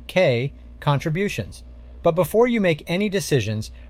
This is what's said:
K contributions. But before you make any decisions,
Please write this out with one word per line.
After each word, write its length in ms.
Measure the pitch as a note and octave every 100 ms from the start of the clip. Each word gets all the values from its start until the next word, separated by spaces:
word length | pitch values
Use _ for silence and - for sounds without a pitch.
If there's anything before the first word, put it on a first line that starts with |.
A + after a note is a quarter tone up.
| -
K 480 | F#3 F3 A#2+ C#3 - - -
contributions. 840 | - C#3 E3+ D#3+ G3+ - F2 - - - - -
But 100 | F3
before 340 | E3 E3 G#3 B3
you 120 | A#3
make 240 | F#3+ D3+ -
any 240 | F3 G#3
decisions, 600 | F#3+ D#3+ C#3+ G#2 G#2+ A2 - -